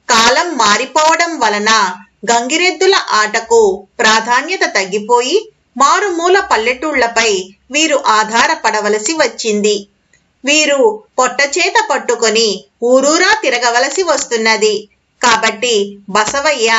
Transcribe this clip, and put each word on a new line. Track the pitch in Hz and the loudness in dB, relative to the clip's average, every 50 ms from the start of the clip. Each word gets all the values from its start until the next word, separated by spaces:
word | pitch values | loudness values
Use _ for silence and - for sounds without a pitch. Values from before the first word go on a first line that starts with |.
| _ - | _ 0
కాలం | 240 220 226 240 254 302 349 349 320 247 | 2 2 4 2 2 2 0 -2 -2 0
మారిపోవడం | 220 202 208 214 262 254 - 311 311 320 320 320 339 339 330 269 | 2 2 2 0 -2 -2 0 2 4 4 2 2 0 -2 -2 -2
వలన | 240 214 208 208 208 220 220 220 196 180 - - - _ _ _ - 196 | -2 0 0 0 0 2 2 2 2 0 -4 -8 -16 _ _ _ -2 0
గంగిరెద్దుల | 233 233 240 262 302 330 359 370 359 - 370 392 392 359 - - | 0 0 0 -2 -2 0 0 0 0 0 2 2 2 2 0 0
ఆటకు | - 214 214 214 214 226 233 - 233 226 214 196 185 196 - _ _ - | 0 0 0 0 -2 -4 -2 2 2 4 4 2 0 -2 -8 _ _ -2
ప్రాధాన్యత | 220 220 220 226 226 240 240 254 277 330 370 381 | 0 2 2 2 0 0 0 0 0 -2 -4 -4
తగ్గిపోయి | 359 - - 208 190 190 190 214 208 220 240 240 247 262 330 440 427 - _ _ _ _ _ 240 | -4 -2 -2 -4 -4 -2 -4 -6 -2 0 0 0 2 0 0 -2 -2 -4 _ _ _ _ _ 0
మారుమూల | 269 285 330 370 415 403 349 330 339 359 359 403 | 2 2 2 2 0 -2 -2 -2 0 2 2 2
పల్లెటూళ్లపై | 381 - 247 220 220 240 254 254 311 311 285 262 240 233 233 226 226 220 202 185 190 196 - _ _ _ | 2 0 -2 -2 0 -2 -4 -4 -4 -4 -2 0 -2 0 0 0 0 0 0 -2 -4 -8 -14 _ _ _
వీరు | 254 294 320 311 294 - - 220 | -2 -2 0 0 0 0 0 2
ఆధారపడవలసి | 214 214 220 208 226 233 269 311 320 - - 226 202 214 202 208 214 214 - - 330 | 2 2 0 0 0 0 0 0 0 -2 -2 -2 -2 0 -2 0 -2 -2 -2 -4 -2
వచ్చింది. | 311 285 240 226 - - 226 208 208 202 208 208 196 - - _ _ _ _ _ _ _ _ _ _ - | -2 -2 -2 -2 -4 -4 -2 -2 0 0 0 -2 -2 -6 -12 _ _ _ _ _ _ _ _ _ _ -2
వీరు | 262 294 311 311 285 285 269 247 214 208 - - _ _ - | 0 0 2 2 2 2 2 2 2 2 -2 -10 _ _ -2
పొట్ట | 247 240 240 - 277 277 - 339 | -2 0 0 -2 -2 -2 -2 -2
చేత | 339 381 392 427 440 - | -2 0 0 0 0 0
పట్టుకొని | 285 247 226 - 233 220 233 226 214 226 233 214 190 190 - _ _ _ 233 | -4 -4 -2 -4 -4 -2 0 0 0 0 0 0 -2 -6 -10 _ _ _ 0
ఊరూరా | 240 254 269 269 285 311 349 370 392 440 440 349 | 2 2 4 4 2 2 2 2 2 0 0 0
తిరగవలసి | 277 240 240 247 240 233 240 269 285 285 370 370 | -2 -2 0 0 0 0 0 0 0 -2 -2 0
వస్తున్నది. | 339 294 - - - 240 220 220 226 220 208 214 214 208 202 - - _ _ _ _ _ _ | 0 0 -2 -2 -4 -4 -2 0 0 0 2 2 0 0 -2 -6 -12 _ _ _ _ _ _
కాబట్టి | - 233 226 220 220 220 208 208 247 247 226 202 202 202 - - - - 185 | 0 0 2 2 0 -2 -4 -4 -4 -2 0 -2 -2 -4 -8 -14 -16 -4 -2
బసవయ్య | 208 220 220 - 277 285 311 294 247 220 226 226 | -2 -2 0 -2 -2 -2 -2 0 0 0 0 2